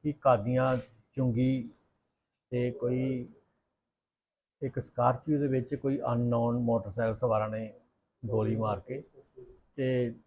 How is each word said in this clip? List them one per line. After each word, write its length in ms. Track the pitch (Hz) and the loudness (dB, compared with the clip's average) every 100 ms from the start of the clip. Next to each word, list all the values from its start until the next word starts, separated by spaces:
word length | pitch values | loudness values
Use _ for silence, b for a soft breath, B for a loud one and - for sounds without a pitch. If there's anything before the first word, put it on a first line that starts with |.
ਕਿ 100 | 151 | -4
ਕਾਦੀਆਂ 640 | 147 139 120 107 127 131 127 - _ _ - | 0 4 4 2 2 2 0 -4 _ _ -2
ਚੁੰਗੀ 540 | 127 113 131 131 117 - _ _ _ _ _ _ _ | 0 2 2 0 -4 -14 _ _ _ _ _ _ _
ਤੇ 200 | 123 123 | -2 -2
ਕੋਈ 580 | 123 120 127 131 131 - - _ _ _ _ _ _ _ _ _ _ _ _ | -2 -2 0 -2 -4 -8 -16 _ _ _ _ _ _ _ _ _ _ _ _
ਇੱਕ 160 | 135 131 | -6 -6
ਸਕਾਰਪੀਓ 600 | - - 123 123 - 147 | -6 2 2 2 0 0
ਦੇ 60 | 143 | 2
ਵਿੱਚ 280 | 131 123 | 0 -2
ਕੋਈ 260 | 139 139 135 - | -4 -2 -2 0
ਅਨਨੋਨ 460 | 120 120 117 117 120 | 0 2 2 2 0
ਮੋਟਰਸਾਈਕਲ 560 | 117 113 - 104 113 | 2 0 0 -2 -2
ਸਵਾਰਾਂ 340 | 110 123 110 107 | 0 0 0 0
ਨੇ 260 | 110 110 - _ _ _ _ 113 | -4 -8 -14 _ _ _ _ -4
ਗੋਲੀ 300 | 110 107 110 | 0 0 0
ਮਾਰ 240 | 107 101 | -2 -2
ਕੇ 220 | - - - - _ - - - _ - | -6 -12 -12 -20 _ -20 -20 -20 _ -4
ਤੇ 380 | 131 127 120 117 | 0 0 0 -4